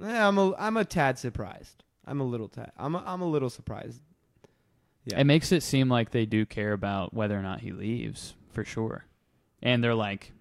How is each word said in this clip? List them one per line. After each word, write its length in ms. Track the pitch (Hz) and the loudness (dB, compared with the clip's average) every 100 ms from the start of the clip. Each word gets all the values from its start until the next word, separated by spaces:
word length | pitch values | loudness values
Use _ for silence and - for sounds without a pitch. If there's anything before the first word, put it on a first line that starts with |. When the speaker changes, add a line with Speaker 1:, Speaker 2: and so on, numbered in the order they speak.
Speaker 1:
eh, 220 | 202 233 208 | -4 2 4
I'm 100 | 196 | 6
a, 160 | 190 - | 4 2
I'm 200 | 214 220 | -2 0
a 80 | |
tad 340 | 202 180 139 127 | 0 2 2 2
surprised. 640 | 123 - 98 - - _ _ _ - | -4 -6 -8 -12 -18 _ _ _ -8
I'm 140 | 143 | -4
a 40 | |
little 240 | 131 120 104 | -2 -4 -6
tad. 240 | - 117 - | -10 -14 -10
I'm 180 | 135 | -6
a, 80 | 175 - | -6 -6
I'm 160 | 185 | -6
a 60 | 175 | -2
little 220 | 147 127 | 0 -2
surprised. 520 | - - 101 117 123 147 _ _ _ _ _ _ _ _ _ - | -6 -12 -12 -12 -16 -20 _ _ _ _ _ _ _ _ _ -4
Yeah. 140 | - | 2
Speaker 2:
It 40 | |
makes 260 | 139 156 - | 6 6 6
it 100 | 175 | 2
seem 260 | - 135 131 | 4 2 4
like 220 | 123 113 | 4 2
they 160 | 120 110 | 0 2
do 180 | 110 | 2
care 280 | 107 - 104 | 0 -2 -2
about 420 | 101 101 98 92 | -2 -2 -2 -2
whether 240 | 113 104 101 | -2 -2 0
or 40 | |
not 180 | 98 95 | -4 -6
he 120 | 110 | -8
leaves, 600 | - 104 120 107 - - - - | -6 -4 -4 -4 -8 -14 -18 -12
for 120 | 110 | -8
sure. 420 | 101 - 113 - - _ _ _ _ _ | -6 -4 -6 -6 -14 _ _ _ _ _
And 200 | 120 120 | 2 4
they're 120 | 117 | 4
like, 380 | 113 104 101 - - | 2 0 -4 -10 -20